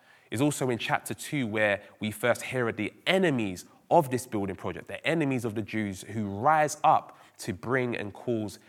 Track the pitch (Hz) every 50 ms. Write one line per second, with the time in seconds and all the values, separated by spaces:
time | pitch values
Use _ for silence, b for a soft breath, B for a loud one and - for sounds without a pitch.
0 | b b b b b b b 110 143 151 143 - 143 127 120 110 - - 151 -
1 | - - 110 - - - - 147 127 107 104 110 107 104 101 98 B B B B
2 | 110 107 104 - - 120 110 - - - - 127 123 113 107 - 110 - - -
3 | - 143 175 190 190 170 143 123 110 98 90 85 - b b b b b - 170
4 | 160 131 127 120 - - - 107 98 95 95 - - 101 87 80 - - 101 -
5 | - 131 160 170 151 139 135 123 113 117 104 113 104 95 - 110 107 101 95 90
6 | - - 104 113 107 101 98 98 113 147 160 156 151 147 - - - 156 147 104
7 | - - - B B B B B - - 101 87 - 110 127 131 127 120 110 -
8 | 104 101 95 - - - 120 110 107 101 - - b